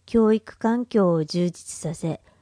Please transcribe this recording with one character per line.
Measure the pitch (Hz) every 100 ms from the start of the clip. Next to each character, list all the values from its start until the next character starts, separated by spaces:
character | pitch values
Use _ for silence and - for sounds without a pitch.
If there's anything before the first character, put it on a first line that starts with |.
| -
教 | 233 220
育 | 220 - -
環 | 226 233 240
境 | 226 185
を | 165
充 | 151 180 175
実 | 170 - -
さ | 160
せ、 | 170 165 - _ _